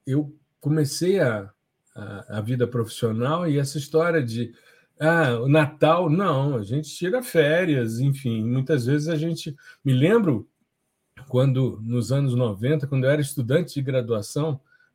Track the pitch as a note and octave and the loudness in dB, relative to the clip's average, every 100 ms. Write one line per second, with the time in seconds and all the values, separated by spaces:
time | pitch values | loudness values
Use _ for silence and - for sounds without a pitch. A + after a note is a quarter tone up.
0 | - C#3 C#3+ - _ _ C#3+ D#3 C#3+ - | -4 -2 -4 -10 _ _ -2 0 0 -2
1 | F3 G3 C3+ G#2+ G2+ _ _ _ _ - | 0 2 2 -2 -8 _ _ _ _ -18
2 | G2+ G2+ - G#2+ G#2+ B2 A#2+ A#2+ A2 - | -14 -14 -10 -8 -4 -2 0 -2 -4 -4
3 | A#2 A2 B2+ E3 F3 C#3+ C#3 D#3 - D#3 | -4 -2 -2 -2 0 0 -2 -6 -2 0
4 | E3+ E3 A#2+ A2+ A#2+ - _ _ _ - | 2 2 0 -4 -6 -10 _ _ _ -2
5 | D3+ E3+ D3 A#2 C3 D#3 D3 - D3+ F3 | 2 4 2 2 4 4 4 2 4 4
6 | F3 D#3+ G3 C3+ C#3+ B2+ G2+ C#3 D3+ - | 4 2 2 2 0 -2 -2 -4 -6 -6
7 | F3 B3 B3+ E3 D3 E3 F#3 C#3 A2+ A2+ | -2 -2 0 2 4 4 2 2 0 0
8 | C#3 C3+ B2 A2+ A2+ B2+ C3+ D3 A#2 D3 | 0 0 -2 -2 -2 -2 0 0 2 0
9 | D3+ D#3+ E3 E3 E3 C#3 - - C#3 B2+ | 0 -2 -2 -4 -8 -14 -18 -8 0 2
10 | D3+ A#3 F#3 A2+ - _ _ _ _ _ | 4 4 2 0 -4 _ _ _ _ _
11 | _ - - B2 C3+ B2+ B2+ F#2 A2+ A#2+ | _ -20 -4 0 2 2 0 -2 -4 -4
12 | G#2+ C3+ C#3 B2 A#2+ F#2+ B2 D#3 C3+ C3+ | 0 0 0 0 0 -2 0 0 0 0
13 | C3 D3 C#3+ - A#2 D3+ F3 C#3+ C3 C3 | 2 2 0 -4 0 0 0 -6 -2 -2
14 | A#2 A2 G2+ D3 D#3+ C#3 _ _ _ | 0 -4 -4 -4 -4 -4 _ _ _